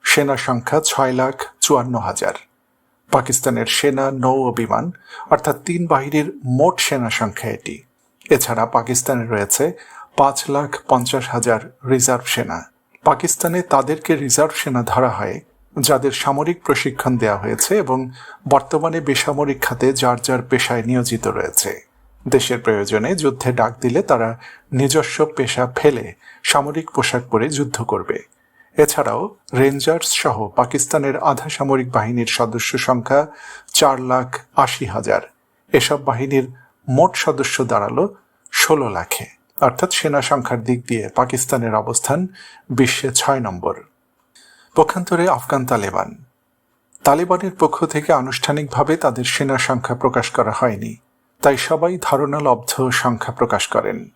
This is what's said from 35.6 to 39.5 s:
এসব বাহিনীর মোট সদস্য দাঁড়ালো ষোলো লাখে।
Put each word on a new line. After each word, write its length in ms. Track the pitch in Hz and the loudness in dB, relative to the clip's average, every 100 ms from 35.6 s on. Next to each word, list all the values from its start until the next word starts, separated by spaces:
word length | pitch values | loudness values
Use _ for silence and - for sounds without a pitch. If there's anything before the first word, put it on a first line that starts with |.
| _ | _
এসব 260 | 143 - 147 | 2 2 0
বাহিনীর 420 | 135 117 135 139 127 - _ _ - | 0 -2 0 0 0 -10 _ _ 0
মোট 240 | 131 165 - | 4 4 4
সদস্য 400 | - 135 135 - | -2 -2 -2 -2
দাঁড়ালো 400 | 123 107 101 123 202 - _ _ _ | 0 0 0 0 -2 -4 _ _ _
ষোলো 360 | - - - 120 | -2 2 2 0
লাখে। 380 | 87 85 - - _ _ | -4 -6 -8 -10 _ _